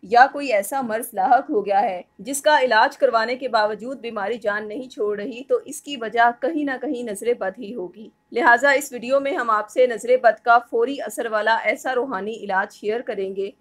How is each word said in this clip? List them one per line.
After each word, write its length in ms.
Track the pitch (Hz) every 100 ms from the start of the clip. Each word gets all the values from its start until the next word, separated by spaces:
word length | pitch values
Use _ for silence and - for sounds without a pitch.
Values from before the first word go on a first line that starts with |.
या 200 | 190 233 269
कोई 200 | 277 285
ऐसा 300 | 214 196 277
मर्ज 280 | 247 220 247
लाहक 320 | 196 185 254 269
हो 120 | 254
गया 160 | 190 196
है 220 | 226 180 - _
जिसका 380 | 190 269 - 302
इलाज 360 | 254 220 254 277
करवाने 400 | 277 226 220 254
के 120 | 269
बावजूद 500 | 220 214 214 226 269
बीमारी 380 | 226 220 196 233
जान 280 | 208 208 214
नहीं 220 | 214 254
छोड़ 280 | - 208 208
रही, 260 | 202 233
तो 180 | 277 247
इसकी 340 | - 294 - 285
वजह 340 | 226 226 233
कहीं 320 | 240 - 320
ना 120 | 285 254
कहीं 260 | 262 247
नज़र 300 | 240 196 226 233
बद 140 | 190 202
ही 120 | 208
होगी। 380 | 180 180 202 220 _ _
लिहाजा 400 | 226 247 240 277
इस 180 | 269 285
वीडियो 280 | 247 233 269
में 140 | 277
हम 160 | 339 240
आपसे 340 | 214 - - 254
नज़र 340 | 226 226 254
बद 180 | 247 -
का 180 | - 233
फौरी 360 | 247 233 233 277
असर 280 | - - 233
वाला 260 | 214 214 226 208
ऐसा 260 | 247 -
रूहानी 380 | 254 269 202 196
इलाज 380 | 226 202 185 208
शेयर 300 | - 208 220
करेंगे 500 | 254 208 190 190 196 -